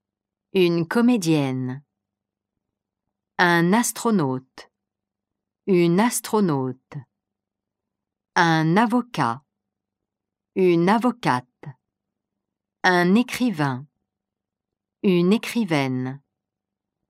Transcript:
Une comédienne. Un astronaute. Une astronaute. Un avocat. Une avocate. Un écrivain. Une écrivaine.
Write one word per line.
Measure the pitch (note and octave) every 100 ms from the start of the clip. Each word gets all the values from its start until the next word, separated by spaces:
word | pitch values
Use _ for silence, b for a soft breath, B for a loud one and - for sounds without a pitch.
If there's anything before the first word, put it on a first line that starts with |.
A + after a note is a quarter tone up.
| _ _ _ _ _
Une | F#3+ F3 E3+ E3
comédienne. | A#3 A#3 A#3+ E3 D#3 C#3 C3 B2+ C3+ - _ _ _ _ _ _ _ _ _ _ _ _ _ _ -
Un | F3+ E3+ E3+
astronaute. | G#3+ A#3+ - A#3 G#3 C#3 B2+ B2+ - - _ _ _ _ _ _ _ _ _ -
Une | F3+ E3+ F3
astronaute. | A#3 - - A3 F#3+ C#3 C3 B2+ _ D3 B2 _ _ _ _ _ _ _ _ _ _ _ _ -
Un | E3+ D#3+ D#3 F3+
avocat. | A#3 A#3+ A#3+ - B2 A#2+ _ _ _ _ _ _ _ _ _ _ _ -
Une | F#3 E3+ F3
avocate. | A3 B3 - D#3+ B2 - _ - - _ _ _ _ _ _ _ _ _ _
Un | F#3 F3+ F3
écrivain. | G3+ B3 - B3 E3 C#3+ B2+ D3 _ _ _ _ _ _ _ _ _ _ _
Une | G#3 F3 F3+
écrivaine. | A3 - A#3+ G3+ D3+ C3+ B2+ B2+ C#3 _ _ _ _ _ _ _ _ _